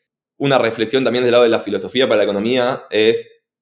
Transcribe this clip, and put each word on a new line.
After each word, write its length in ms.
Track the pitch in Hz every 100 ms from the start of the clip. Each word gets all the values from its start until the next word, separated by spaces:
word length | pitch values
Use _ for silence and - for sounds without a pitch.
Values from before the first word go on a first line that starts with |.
| _ _ _ -
una 200 | 139 127
reflexión 460 | 113 113 110 131
también 200 | 123 123
del 80 | 123
lado 120 | 117
de 60 | 120
la 100 | 110
filosofía 480 | 101 101 95 123 127
para 100 | 110
la 60 |
economía 600 | 101 98 110 127 123 135 -
es 420 | 107 107 117 - _ _ _